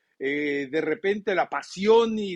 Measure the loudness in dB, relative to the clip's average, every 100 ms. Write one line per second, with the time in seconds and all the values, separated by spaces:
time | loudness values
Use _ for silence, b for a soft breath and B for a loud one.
0 | b _ -4 -2 -2 -2 -2 -2 -2 -2
1 | -2 -2 0 0 0 -4 -8 -2 4 6
2 | 4 -2 -4